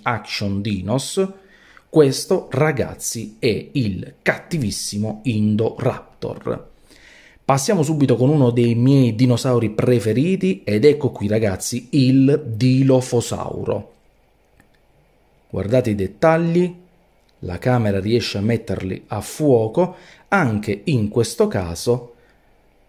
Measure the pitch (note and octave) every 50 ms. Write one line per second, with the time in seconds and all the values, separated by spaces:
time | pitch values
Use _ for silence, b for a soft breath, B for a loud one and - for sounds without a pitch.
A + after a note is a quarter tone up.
0 | - - A#2+ G#2+ - - - - G#2+ G2+ G2 G2 G2 A2 G2+ F#2 F2+ G2 A#2 C#3
1 | C#3 - - G3 F#3+ F#3+ F#3+ B B B B B B B B B B B - D#3+
2 | D3 C3+ C3 - - - F#3+ F3 - - - B2+ D3+ D#3 D3+ A#2+ F#2 E2+ F2 -
3 | - - - A#2 A2 - - - - A#2+ G2+ - - - - C#3+ A#2 G2+ F#2 E2+
4 | - - - _ - - - - - - F3 D#3+ B2 G2 F#2 - - - G#2 G2+
5 | G#2+ A2 G#3+ - - C3+ A2 G#2+ G#2+ G#2+ G#2+ G#2+ A2 A2+ - - B2 B2+ - -
6 | - - - - - A2 G#2 - - A#2 A#2 - - - - b b b b b
7 | b b b b b b b b b - C#3 C#3 - - G#3 F3+ D3 D3+ D#3+ D3
8 | C#3 B2+ B2+ A2 B2+ C3+ D#3 D3+ C3 A#2+ A#2 B2 A#2+ A#2 A#2 A#2 A#2+ C3+ C#3+ C#3
9 | C3 A#2 G#2+ G#2+ C3 B2 A#2+ A2+ - C3+ B2 A#2+ A2+ G#2+ G#2+ - - B2 B2 A#2
10 | - A2 G#2+ A#2+ C#3+ F3+ F#3+ F#3+ F#3+ F#3 - - - - G#2 G#2+ C3 D3 C#3+ C#3+
11 | - A#2 - - G2+ G2+ G#2+ A2+ A2 G2+ F#2 F#2+ - - A#2+ A#2+ - - - D3
12 | C3 B2+ C3 C3+ C3+ C3+ C#3+ D3+ D3+ A#2 A2+ G#2+ B2+ B2+ B2+ C3 C3+ C3+ C3 B2+
13 | B2+ - - A#2+ A2 - A2+ F2 - - - - - - A2 G#2+ G#2+ - _ _
14 | _ _ _ _ _ _ _ _ _ _ _ _ _ _ _ _ _ _ _ _
15 | _ _ _ _ _ _ _ _ _ _ - F2+ F#2+ F#2+ B2+ C3 B2 A#2 G#2 G2
16 | F#2+ F#2 - - - D#3+ D#3+ E3 E3+ E3 E3 F3 F3+ F3 F3 - - _ _ _
17 | _ _ _ _ _ _ _ - - F2+ F2 F2 - B2+ B2+ B2 A2 G#2 G2 G2
18 | F#2 G#2+ A#2 A#2+ G#2+ - - G#2 G2 A2+ A#2 A2 - - F#2+ F2+ F#2 F#2 F#2 -
19 | - - A#2 G2+ F#2+ - - - D3+ D3 B2+ A2+ A2 G#2+ - E3 F3+ F3+ B B
20 | B B B B B B G3 G3 D#3+ A#2+ G#2+ G#2 G#2+ G#2+ G2+ - - F#3 C#3+ A#2+
21 | G#2 G2+ - A#2+ A2+ - - - G#3+ G#3 - G#2 F#2 E2 E2+ - - B2 A#2+ B2+
22 | - - b b b b b b b b b b b b _ _ _